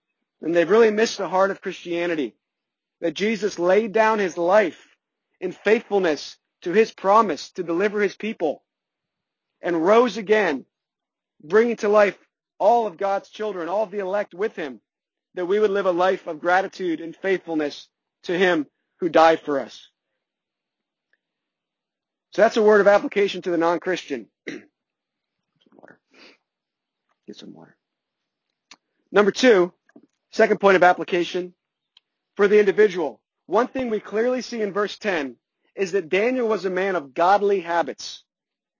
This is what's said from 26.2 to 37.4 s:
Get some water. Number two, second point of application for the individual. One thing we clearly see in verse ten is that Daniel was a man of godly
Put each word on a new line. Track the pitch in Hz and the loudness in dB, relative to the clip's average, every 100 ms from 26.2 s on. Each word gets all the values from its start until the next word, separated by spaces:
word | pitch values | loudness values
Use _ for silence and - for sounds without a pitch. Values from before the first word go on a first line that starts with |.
| - _ _ _ _ _ _ _ _ _ - | -20 _ _ _ _ _ _ _ _ _ -20
Get | - | -20
some | - | -20
water. | - 80 _ _ _ _ _ _ _ _ _ _ - _ _ _ | -20 -20 _ _ _ _ _ _ _ _ _ _ -20 _ _ _
Number | 185 202 | 2 2
two, | - 262 202 175 _ _ - _ _ _ | 4 4 6 2 _ _ -20 _ _ _
second | - 220 208 | 0 2 4
point | 196 185 | 4 6
of | |
application | 180 175 160 180 165 180 180 _ _ _ _ _ _ _ _ - | 4 2 -2 -4 -2 -6 -8 _ _ _ _ _ _ _ _ -2
for | 202 | 4
the | 208 | 4
individual. | 196 175 214 180 147 110 _ _ - | 4 4 2 2 -6 -8 _ _ -2
One | 190 254 | 0 0
thing | 269 254 | -4 -4
we | 214 | -6
clearly | - 208 240 254 | -4 -4 -2 -2
see | - 233 | -6 -6
in | 208 | -4
verse | 180 202 - | -4 -6 -4
ten | 214 175 139 117 _ _ _ - | -4 -4 -4 -10 _ _ _ -6
is | 190 | -4
that | 196 160 | -4 -2
Daniel | 185 233 254 226 | 0 0 0 -2
was | 214 185 | -2 -2
a | |
man | 180 196 180 | -2 -2 -4
of | 139 | -6
godly | 127 170 202 | 0 2 4